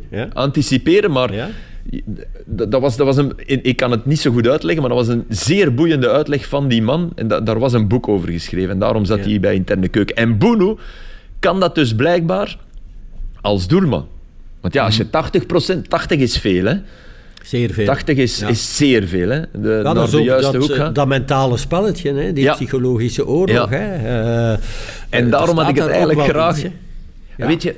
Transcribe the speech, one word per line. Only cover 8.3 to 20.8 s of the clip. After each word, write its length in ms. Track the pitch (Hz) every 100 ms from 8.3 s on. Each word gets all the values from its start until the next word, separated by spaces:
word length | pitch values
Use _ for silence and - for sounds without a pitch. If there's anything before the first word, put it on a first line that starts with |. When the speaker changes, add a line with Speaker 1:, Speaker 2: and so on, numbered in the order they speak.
| 85 - 90 92
Speaker 1:
En 80 | 95
daarom 260 | 107 110
zat 140 | 95 104
Speaker 2:
Ja. 60 |
Speaker 1:
hij 160 | 101 107
bij 140 | 98
Interne 340 | 98 92 95 92
Keuken. 280 | 107 98 -
En 220 | 117 107
Bounou 400 | 208 226 185 214 - - - - - -
kan 220 | 180 190
dat 140 | 175
dus 200 | 165 123
blijkbaar 640 | 110 151 180 165 190 208 - - - - - - - - -
als 260 | 104 101 90
doelman. 380 | 185 170 85 71 - - - - -
Want 140 | -
ja, 100 | 139
als 120 | 104 107
je 60 |
Speaker 2:
Mhm. 100 | -
Speaker 1:
tachtig 340 | 156 - 196 -
procent, 440 | 175 - 175 -
tachtig 280 | 165 - 147
is 200 | 123 -
veel, 260 | 104 90
hè? 100 | 98 196 - - - - - -
Speaker 2:
Zeer 280 | - 123 117
veel. 120 | 92 104
Speaker 1:
Tachtig 300 | 139 - 131
is, 220 | 120 -
Speaker 2:
Ja. 100 | 104
Speaker 1:
is 280 | 110 - -
zeer 300 | 143 117 92
veel, 200 | 90 92
hè? 120 | 143 160
De, 160 | 104 104
Speaker 2:
Ja, 140 | 110
Speaker 1:
naar 120 | 139
Speaker 2:
dat 100 | -
is 60 | -
Speaker 1:
de 80 | 147
Speaker 2:
ook 60 |
Speaker 1:
juiste 280 | 120 131 139
Speaker 2:
dat, 80 | 127
Speaker 1:
hoek 100 | 147
Speaker 2:
eh, 60 |
Speaker 1:
gaan. 160 | 131